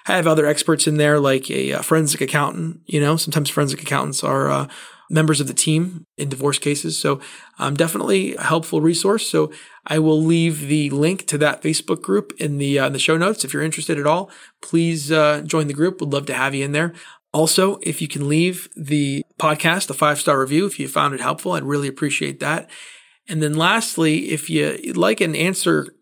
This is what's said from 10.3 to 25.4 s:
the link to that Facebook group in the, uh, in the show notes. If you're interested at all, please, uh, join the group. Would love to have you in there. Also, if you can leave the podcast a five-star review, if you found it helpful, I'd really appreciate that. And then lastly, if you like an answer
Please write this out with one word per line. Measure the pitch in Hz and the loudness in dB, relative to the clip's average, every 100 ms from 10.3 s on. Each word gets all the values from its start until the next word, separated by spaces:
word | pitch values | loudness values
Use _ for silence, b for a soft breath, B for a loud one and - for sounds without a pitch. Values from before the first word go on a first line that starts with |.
| 165 165 151 143 | 4 2 0 0
the | 151 143 | 0 0
link | 139 151 196 - | 2 2 0 -4
to | 147 | 0
that | 151 135 | 0 0
Facebook | 156 156 - 170 | -2 -2 -2 -4
group | - 196 202 - | 0 0 0 -4
in | 165 143 | -4 -2
the, | 139 139 | 0 2
uh, | 135 | 0
in | |
the | 139 | 0
show | - 160 | 0 2
notes. | 180 214 139 | 2 0 -4
If | |
you're | 143 | -2
interested | 156 156 156 160 | -2 -4 -4 0
at | 143 | 2
all, | 165 196 B B _ | 0 -2 B B _
please, | - 165 170 165 143 | -2 2 2 0 0
uh, | 156 151 151 156 | 4 4 2 0
join | 165 151 | -2 0
the | |
group. | 139 170 185 | 0 -2 0
Would | 151 | -4
love | 139 139 | -2 -2
to | |
have | 127 135 | -2 -2
you | 135 139 | -2 -2
in | |
there. | 147 170 165 B B _ | 0 -2 -4 B B _
Also, | - 202 - 190 202 | 2 2 4 2 0
if | - 156 | -6 -6
you | 156 | -6
can | 143 143 | -4 0
leave | 151 175 180 - - | 2 2 -2 -10 -12
the | 147 151 143 139 - - | -2 0 0 -2 -8 -2
podcast | 156 151 170 180 - | 0 0 0 -2 -4
a | |
five-star | 175 151 147 - 139 | 0 0 2 2 2
review, | 131 147 196 | 2 0 0
if | - | -4
you | 135 | -6
found | 143 143 | -2 -2
it | 135 | -2
helpful, | 131 151 185 | -4 -4 -4
I'd | 175 | -4
really | 135 143 143 | -2 -2 -4
appreciate | 131 147 147 147 139 | -4 -4 -2 -4 -4
that. | 143 160 - B B B B B - | -4 -4 -6 B B B B B -8
And | 160 | -2
then | 151 | 0
lastly, | 151 170 220 226 - 160 156 - | 2 2 2 0 0 2 2 0
if | 156 - | -4 -2
you | 160 151 - - | 0 0 -2 -6
like | 175 180 220 | 0 2 2
an | 175 | 0
answer | 156 | 0